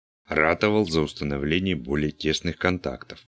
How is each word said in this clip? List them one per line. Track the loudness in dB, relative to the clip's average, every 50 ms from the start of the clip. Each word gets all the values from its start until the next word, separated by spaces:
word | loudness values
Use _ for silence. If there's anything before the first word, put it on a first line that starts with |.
| _ _ _ _ _
Ратовал | -2 0 2 4 4 4 4 2 2 4 4 2
за | 2 2 2
установление | 0 0 -2 -6 -4 -4 -2 -2 0 0 0 0 0 0 -2
более | -2 -4 -2 -2 0 0 -2
тесных | -2 -2 -2 -2 -2 0 -2 -4 -4
контактов. | 0 0 0 0 0 -2 -6 -8 -8 -12 -16 -18 -20 -20